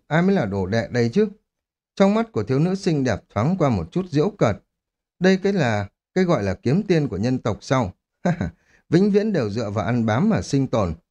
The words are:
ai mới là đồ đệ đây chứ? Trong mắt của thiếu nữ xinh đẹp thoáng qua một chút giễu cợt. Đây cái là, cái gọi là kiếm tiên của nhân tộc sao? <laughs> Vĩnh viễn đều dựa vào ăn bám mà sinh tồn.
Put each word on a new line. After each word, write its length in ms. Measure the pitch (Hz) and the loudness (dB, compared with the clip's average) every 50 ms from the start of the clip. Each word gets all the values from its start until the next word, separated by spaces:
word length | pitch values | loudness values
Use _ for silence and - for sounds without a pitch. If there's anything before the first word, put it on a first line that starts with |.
| _ - | _ -2
ai 140 | 147 165 | 0 0
mới 140 | 180 190 202 | 2 2 2
là 100 | 180 131 | 0 0
đồ 200 | 98 98 98 95 | -2 -2 -4 -4
đệ 220 | 90 107 113 110 - | -2 -2 -2 -2 -2
đây 180 | - 123 117 117 | -2 0 0 0
chứ? 180 | 120 202 220 208 - _ _ _ _ _ _ _ _ _ _ _ _ | 2 0 0 0 -2 _ _ _ _ _ _ _ _ _ _ _ _
Trong 180 | - 196 196 208 | 2 2 2 2
mắt 180 | 220 233 226 | 0 -2 -2
của 120 | - 113 104 | -4 -6 -2
thiếu 160 | - 131 139 | 0 0 0
nữ 160 | 160 165 190 | 2 0 0
xinh 280 | 196 - 190 160 143 131 | -2 -2 0 0 0 0
đẹp 160 | 127 101 85 - _ - | 0 -2 -4 -6 _ -4
thoáng 220 | 101 110 151 190 190 | -2 0 0 0 2
qua 100 | 156 139 | 2 2
một 220 | 117 92 80 - | 2 0 -2 -4
chút 140 | - 175 185 - | -4 -6 -4 -2
giễu 200 | - 151 147 208 | 0 0 0 0
cợt. 260 | - - 156 117 98 - _ _ _ _ _ _ _ _ _ _ _ - | 0 0 0 0 0 -2 _ _ _ _ _ _ _ _ _ _ _ 0
Đây 200 | 170 185 190 185 185 | 2 2 2 2 0
cái 100 | 196 202 | -2 0
là, 340 | 185 147 120 110 104 101 - _ _ _ _ - | 0 0 0 0 -2 -4 -6 _ _ _ _ -2
cái 100 | 180 185 | 0 2
gọi 200 | 170 160 117 101 | 2 2 0 0
là 100 | 98 90 | -2 -4
kiếm 300 | - - 120 143 196 208 | -2 -2 0 0 0 2
tiên 240 | 202 180 156 147 127 | 2 2 2 2 0
của 100 | 98 87 | -2 -2
nhân 200 | 104 127 131 131 | -2 -2 -2 -2
tộc 180 | - 117 98 - | -2 -4 -6 -6
sao? 320 | - - 135 131 117 92 - _ _ _ _ _ - | -4 -2 -2 0 0 -2 -6 _ _ _ _ _ -2
<laughs> 100 | 175 165 - 95 85 - _ _ _ _ _ _ - | -2 -2 -2 -4 -8 -8 _ _ _ _ _ _ 0
Vĩnh 220 | 143 175 202 214 | 2 2 4 4
viễn 220 | 196 208 208 226 202 | 2 2 0 0 -2
đều 160 | 156 117 104 | -2 -2 -2
dựa 200 | 98 120 117 104 | -2 -4 -4 -4
vào 160 | 101 110 90 | -2 -2 -2
ăn 200 | 98 120 120 113 | 0 0 0 0
bám 240 | 110 107 127 185 226 | 0 0 2 2 2
mà 120 | 202 127 | 0 0
sinh 260 | - - - 139 135 123 | -2 -2 -2 -2 -2 0
tồn. 260 | - 117 101 87 80 - _ _ | 0 -2 -2 -2 -4 -8 _ _